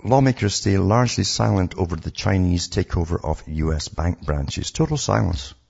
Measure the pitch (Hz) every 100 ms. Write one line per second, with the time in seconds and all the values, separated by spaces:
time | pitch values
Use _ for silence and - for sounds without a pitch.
0 | 104 131 135 123 101 - 101 98 98 113
1 | 123 - 101 - 110 101 90 - 87 85
2 | 80 - 101 95 90 87 - - 92 -
3 | 82 82 - 78 - 78 78 78 - -
4 | 82 80 71 73 67 - - - 160 147
5 | - 107 98 80 - -